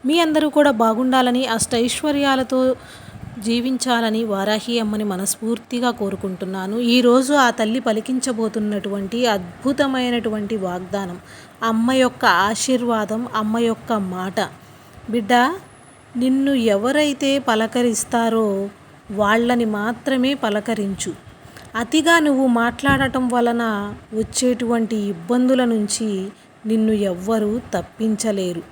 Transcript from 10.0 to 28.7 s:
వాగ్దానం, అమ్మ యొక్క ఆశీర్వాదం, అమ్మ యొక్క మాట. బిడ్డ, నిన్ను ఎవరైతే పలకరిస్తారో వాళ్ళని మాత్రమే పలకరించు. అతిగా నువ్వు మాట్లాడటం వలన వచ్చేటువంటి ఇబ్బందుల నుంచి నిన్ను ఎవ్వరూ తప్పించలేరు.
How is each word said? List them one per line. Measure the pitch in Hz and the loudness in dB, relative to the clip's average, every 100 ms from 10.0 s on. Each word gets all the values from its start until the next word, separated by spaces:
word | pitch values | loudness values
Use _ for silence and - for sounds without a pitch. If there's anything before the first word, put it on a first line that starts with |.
| 247 240 226 214 202 220 | 0 -2 -2 -4 -4 -4
వాగ్దానం, | 185 180 180 196 190 180 - - - - | -4 -6 -6 -6 -6 -10 -16 -20 -20 -4
అమ్మ | 226 220 233 | 0 2 2
యొక్క | 262 254 - | 4 2 4
ఆశీర్వాదం, | 233 175 202 220 - 254 240 226 208 220 247 | 4 4 2 0 0 0 2 0 0 -4 -2
అమ్మ | 214 214 226 | -2 -2 0
యొక్క | 233 226 - | 0 -2 -2
మాట. | 220 185 180 185 202 185 - - - - - - | -2 -2 -4 -4 -4 -4 -8 -20 -20 -20 -18 -4
బిడ్డ, | 233 202 240 254 381 - - - - - 240 | -4 2 4 4 -2 -12 -20 -20 -20 -10 -2
నిన్ను | 254 269 277 | 0 2 2
ఎవరైతే | 269 226 196 233 285 302 277 277 277 | 2 2 2 2 2 0 0 0 0
పలకరిస్తారో | 262 220 220 247 240 214 - 240 226 226 214 196 202 - - - - | 0 0 0 0 0 0 -2 0 0 0 0 -2 -6 -10 -20 -20 -10
వాళ్ళని | 202 208 226 240 247 | -2 2 2 2 2
మాత్రమే | 226 208 214 233 - 262 262 | 0 -2 -2 -4 -2 0 0
పలకరించు. | 277 226 208 208 220 196 190 190 - - - - - - 220 | 0 -2 -2 -2 -4 -4 -4 -8 -10 -16 -20 -20 -20 -10 -8
అతిగా | 233 311 311 339 | 0 2 4 4
నువ్వు | 302 262 269 | 4 2 4
మాట్లాడటం | 233 233 240 277 269 269 262 247 | 2 0 0 2 4 2 0 0
వలన | 240 240 233 233 202 202 208 - | 2 2 0 -2 -2 -6 -12 -8
వచ్చేటువంటి | 220 220 - 247 247 233 233 220 220 | -6 -4 0 0 0 0 0 0 -2
ఇబ్బందుల | 202 175 170 247 254 262 | -4 -6 -2 0 2 2
నుంచి | 247 226 208 - 220 196 190 - - - 220 | 2 0 -2 -4 -4 -4 -6 -14 -20 -12 -2
నిన్ను | 220 220 | 0 2
ఎవ్వరూ | 214 196 175 190 226 208 233 - | 0 0 -4 -2 0 0 -4 -4
తప్పించలేరు. | 185 - - 220 208 220 202 180 170 - | -6 -6 -4 -2 -2 -2 -2 -4 -6 -10